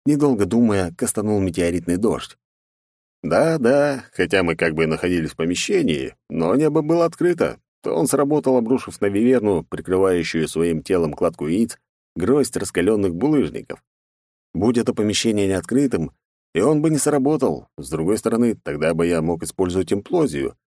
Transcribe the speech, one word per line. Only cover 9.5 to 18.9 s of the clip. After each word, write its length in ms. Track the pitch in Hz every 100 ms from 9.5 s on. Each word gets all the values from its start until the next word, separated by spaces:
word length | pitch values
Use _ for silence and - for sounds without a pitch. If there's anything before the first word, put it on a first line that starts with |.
| 87
прикрывающую 840 | - 82 80 92 95 90 82 82 78
своим 340 | 82 85 80
телом 320 | - 92 80
кладку 320 | 71 90 80 73
яиц, 320 | 90 113 - _ _ _
гроздь 420 | - 90 143 127 -
раскалённых 580 | 95 - 90 110 98
булыжников. 680 | 85 131 151 85 57 - - _ _ _ _ _ _ _
Будь 240 | 85 104 120
это 160 | 110
помещение 540 | - 107 98 117 104 98
не 80 |
открытым, 580 | 95 82 123 143 92 76 - _ _ _
и 60 | 80
он 220 | 113 156
бы 80 | 160
не 80 | 151
сработал. 680 | 147 147 131 156 107 69 - -
С 140 | 69
другой 280 | 78 82 110
стороны, 360 | - 117 120
тогда 400 | 101 - 73 78